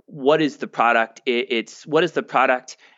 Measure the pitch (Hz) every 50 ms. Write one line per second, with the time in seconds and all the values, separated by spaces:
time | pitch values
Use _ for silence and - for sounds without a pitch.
0 | - - - 147 127 139 156 156 156 139 - - 127 104 - - 117 117 117 117
1 | 113 - - - - 131 120 120 - - 120 113 110 - - - - 123 139 160
2 | 175 160 - 139 117 - - 131 127 131 127 127 - - - _ _ - _